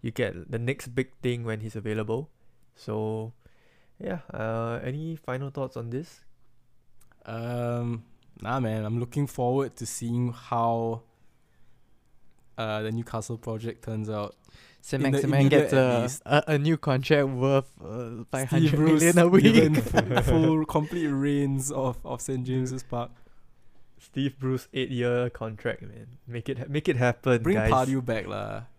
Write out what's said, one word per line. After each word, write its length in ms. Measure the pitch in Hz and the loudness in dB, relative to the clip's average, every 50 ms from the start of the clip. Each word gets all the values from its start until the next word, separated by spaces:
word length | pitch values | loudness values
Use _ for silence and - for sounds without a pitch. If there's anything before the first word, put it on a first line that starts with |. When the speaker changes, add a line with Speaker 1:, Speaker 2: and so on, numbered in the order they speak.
| - | -8
Speaker 1:
you 80 | 123 | -8
get 400 | 117 - 123 101 87 85 87 - | -4 -2 -2 -2 -2 -8 -12 -8
the 80 | - 113 | -6 -4
next 300 | 117 117 143 139 - - 120 | -4 -4 -4 -6 -8 -8 -4
big 180 | 127 131 - - _ - | -4 -4 -4 -6 _ -4
thing 220 | 127 120 120 117 | -4 -2 -2 -4
when 160 | 117 110 110 | -6 -6 -6
he's 160 | 107 110 - | -6 -10 -10
available. 520 | 113 98 110 107 110 110 104 110 123 151 - _ _ _ - _ _ - _ _ | -8 -6 -4 -2 -2 -2 -2 -4 -4 -6 -8 _ _ _ -20 _ _ -20 _ _
So, 600 | _ - - 110 107 110 110 110 110 110 113 117 _ _ - - _ _ _ _ _ _ _ _ _ | _ -10 -8 -6 -4 -4 -4 -4 -6 -8 -10 -12 _ _ -20 -20 _ _ _ _ _ _ _ _ _
yeah, 180 | 202 - 190 175 - - - | -8 -8 -8 -8 -10 -12 -10
uh, 460 | - 110 113 113 113 113 117 117 123 - | -6 -6 -4 -4 -4 -4 -4 -6 -6 -6
any 320 | 127 131 147 156 165 165 | -6 -8 -6 -6 -8 -10
final 360 | 156 _ - 127 131 139 139 | -10 _ -8 -8 -6 -6 -8
thoughts 260 | 135 - 135 127 - | -6 -6 -8 -6 -8
on 140 | 120 117 117 | -10 -10 -6
this? 320 | 117 131 165 - - - _ - - _ - - _ - _ _ _ - _ _ - - - - _ _ _ | -6 -8 -8 -8 -16 -20 _ -20 -20 _ -20 -20 _ -20 _ _ _ -20 _ _ -20 -20 -20 -20 _ _ _
Speaker 2:
Um, 760 | - 110 113 117 120 123 120 120 120 120 120 120 120 117 117 110 _ - _ _ - - - | -12 -10 -8 -8 -6 -6 -4 -4 -4 -2 -4 -4 -4 -6 -6 -8 _ -20 _ _ -20 -20 -14
nah, 200 | - 104 120 135 | -8 -4 -2 -2
man, 240 | 123 110 110 110 107 | 0 0 -2 -2 -2
I'm 140 | 107 110 120 | -2 -2 -4
looking 280 | 120 120 - 147 143 | -4 -4 -2 -4 -4
forward 500 | 135 - - 127 120 127 135 139 123 - | -4 -2 -2 -2 0 2 0 0 -2 -4
to 100 | - 117 | -10 -10
seeing 460 | 110 - - 117 117 117 120 123 120 120 | -10 -8 -8 -6 -4 -2 0 -2 -2 -4
how, 680 | 120 - - - 120 117 117 117 117 117 113 113 113 - _ _ _ _ - _ _ _ _ _ _ - - - _ - _ - _ _ _ _ - - - - _ _ - - - | -6 -8 -4 -2 0 0 2 0 0 -2 -2 -4 -6 -10 _ _ _ _ -20 _ _ _ _ _ _ -20 -20 -20 _ -20 _ -20 _ _ _ _ -20 -20 -20 -20 _ _ -20 -12 -10
uh, 240 | 113 110 107 107 107 | -6 -6 -4 -4 -4
the 100 | 110 110 | -4 -4
Newcastle 460 | 117 117 - - 113 107 - 120 110 | -6 -6 -6 -8 -10 -8 -8 -10 -10
project 460 | - - 113 110 110 117 - - - | -8 -8 -8 -6 -6 -8 -10 -10 -10
turns 240 | - 113 110 107 104 | -8 -6 -6 -6 -6
out. 260 | 107 107 104 101 - _ _ - _ - - - - _ _ | -6 -6 -6 -8 -10 _ _ -20 _ -20 -20 -20 -20 _ _
Speaker 3:
Saint 200 | - - 135 135 | -4 -2 0 0
Speaker 2:
In 60 | 135 135 | 2 2
the 40 | 139 | 2
Speaker 3:
Maximin 220 | 139 151 143 139 | 2 2 4 6
Speaker 2:
immediate 200 | 139 135 143 143 | 6 8 8 6
Speaker 3:
gets 120 | 147 - - | 6 6 4
Speaker 2:
at 40 | 135 | 4
Speaker 3:
a, 240 | 131 127 123 120 117 | 4 4 4 2 0
Speaker 2:
least. 200 | 123 131 - _ | -2 -4 -8 _
Speaker 3:
a, 200 | - 127 147 - - 151 | 0 2 2 2 2 0
a 60 | 143 | 2
new 180 | 143 156 165 151 | 2 2 0 0
contract 500 | - - 135 131 135 - 156 147 143 135 | 2 0 0 0 2 4 4 4 4 2
worth, 420 | 135 123 127 135 139 135 135 - - - - | 0 0 2 4 4 4 2 0 -12 -18 -14
uh, 0 | |
Speaker 2:
Steve 320 | - - 131 123 113 117 | -12 -10 -10 -10 -10 -10
Bruce 120 | 113 113 - | -12 -12 -6
Speaker 3:
five 180 | - 135 131 127 | -4 -4 -2 0
hundred 300 | 160 160 160 151 143 147 | 2 4 4 4 4 4
million 380 | 151 160 160 151 160 170 170 175 | 6 6 6 6 6 6 8 8
a 100 | 170 175 | 6 8
week. 140 | 180 190 135 | 8 8 8
Speaker 2:
given 300 | - 220 - 165 156 151 | 10 8 8 8 6 4
Speaker 3:
<laughs> 80 | 147 - | 2 0
Speaker 2:
full, 400 | - - - - 104 123 123 - | 2 0 0 2 2 2 2 2
full 420 | 127 - 160 160 160 160 156 156 | 4 4 4 4 4 4 2 0
complete 440 | - - 160 151 156 - 175 160 151 | 0 0 -2 -2 0 -2 -2 -2 0
reins 640 | 139 135 139 143 143 143 143 139 135 135 131 135 | 0 0 0 0 0 0 0 0 0 -2 -4 -4
of, 280 | 147 - 131 127 123 - - | -4 -2 -2 -2 -4 -4 -8
of 160 | - 127 120 - | -8 -8 -8 -6
Saint 240 | - 135 127 127 | -6 -6 -6 -4
James's 360 | 127 127 131 127 127 131 131 127 | -2 -2 -2 -2 -2 -4 -8 -8
Park. 280 | - - 120 117 120 - _ - - - - - - - _ - - - - - - - - | -8 -6 -6 -6 -8 -12 _ -20 -20 -20 -20 -20 -20 -20 _ -20 -20 -20 -20 -20 -20 -20 -20
Speaker 1:
Steve 400 | - - - 135 135 143 127 - | -20 -12 -6 -4 -4 -4 -4 -4
Bruce, 300 | 131 131 131 127 - - - | -4 -4 -4 -4 -6 -8 -6
eight-year 560 | 135 131 - 135 120 120 123 123 123 123 123 | -6 -4 -4 -2 -2 0 0 0 0 -2 -2
contract, 540 | - - 113 110 110 107 - 120 - - - | -4 -8 -10 -10 -10 -6 -6 -6 -6 -6 -10
man. 340 | 101 110 113 113 123 120 - _ | -16 -16 -16 -18 -20 -20 -20 _
Make 220 | - 120 120 117 - | -12 -10 -10 -6 -6
it 100 | 135 117 | -8 -8
ha-, 60 | 131 - | -6 -4
make 180 | 143 151 147 - | -4 -4 0 0
it 80 | 156 | 2
happen, 460 | 120 123 123 120 - - 135 123 120 110 | 4 4 2 2 2 2 2 2 2 4
Speaker 2:
Bring 140 | 165 190 | 2 2
Speaker 1:
guys. 140 | 214 - 113 | 2 4 4
Speaker 2:
Pardew 320 | 117 131 131 131 135 135 127 | 4 4 2 2 0 -2 -2
back, 220 | 120 117 110 101 | -2 -4 -4 -4
lah. 360 | - 101 101 101 104 104 104 120 - - | -6 -6 -6 -6 -8 -8 -10 -12 -14 -20